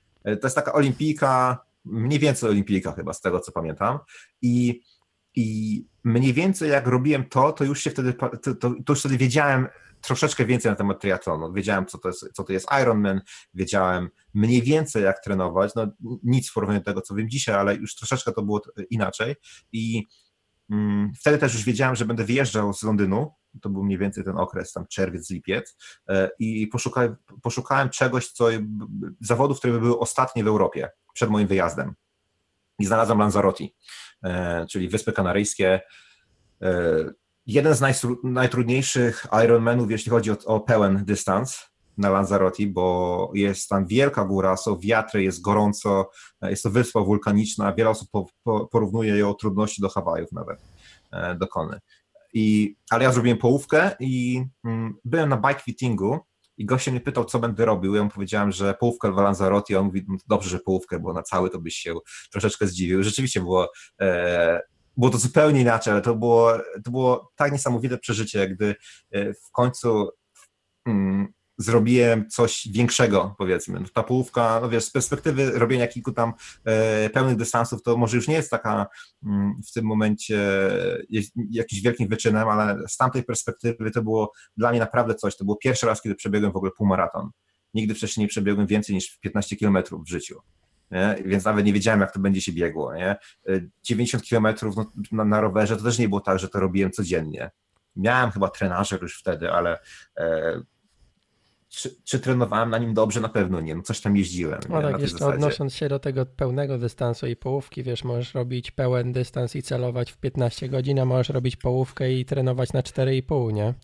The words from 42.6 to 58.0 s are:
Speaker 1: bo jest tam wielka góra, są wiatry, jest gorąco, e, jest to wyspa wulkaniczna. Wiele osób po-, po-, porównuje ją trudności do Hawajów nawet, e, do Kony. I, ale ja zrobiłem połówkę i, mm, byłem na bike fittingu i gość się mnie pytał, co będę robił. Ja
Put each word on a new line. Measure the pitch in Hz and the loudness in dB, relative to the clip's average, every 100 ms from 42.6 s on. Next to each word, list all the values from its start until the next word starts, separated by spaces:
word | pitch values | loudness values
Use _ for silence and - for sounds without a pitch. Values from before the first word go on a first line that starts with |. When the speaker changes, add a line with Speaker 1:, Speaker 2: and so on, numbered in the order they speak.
| 101 | -2
Speaker 1:
bo | 90 90 90 90 90 92 | 0 0 2 0 -2 -2
jest | 98 98 95 - | 0 0 -2 -2
tam | 98 90 | -2 2
wielka | 113 139 131 95 | 2 2 2 0
góra, | 98 95 92 | 2 2 0
są | 113 87 | -2 -2
wiatry, | 101 113 110 107 | 2 0 2 0
jest | 95 85 | 0 0
gorąco, | 101 104 104 104 104 98 95 - - _ | 2 4 4 2 0 0 0 -8 -20 _
e, | 95 | -6
jest | 98 | -4
to | 101 | 0
wyspa | 113 120 113 | 0 2 2
wulkaniczna. | 95 104 107 101 107 - 101 | 2 2 2 2 2 -2 -2
Wiele | 104 110 | 2 2
osób | 107 95 | 0 -4
po-, | 104 92 _ | -6 -6 _
po-, | 120 107 - | -2 -2 0
porównuje | 117 101 113 110 104 | 0 0 0 2 2
ją | 101 | 2
trudności | 101 107 95 104 - | 0 -2 0 -2 -2
do | 98 | -4
Hawajów | 101 82 82 82 | -2 -2 -4 -6
nawet, | 85 82 - - - - - _ | -10 -10 -12 -18 -20 -20 -20 _
e, | 90 87 87 | -8 -6 -4
do | 95 | -6
Kony. | 90 76 - - _ _ _ _ | -4 -6 -10 -18 _ _ _ _
I, | 113 107 107 101 - - | 0 2 2 0 -4 -2
ale | 120 | 2
ja | 131 | 4
zrobiłem | 123 120 110 | 4 2 4
połówkę | 120 139 - 151 190 - | 4 2 2 2 2 0
i, | 131 127 123 127 131 - 117 | -4 -2 -2 -2 -6 -8 -6
mm, | 113 113 101 120 | -4 -6 -8 -4
byłem | 160 147 | 0 2
na | 113 | 2
bike | 135 139 | 2 0
fittingu | - - 127 98 98 151 - _ _ - | -6 -4 -2 0 0 -2 -6 _ _ -8
i | 104 | -2
gość | 127 - | 0 0
się | |
mnie | 123 | -4
pytał, | 139 123 117 | -4 -4 -2
co | 120 | -2
będę | 117 107 113 | -2 2 2
robił. | 95 95 | 2 2
Ja | 104 | 2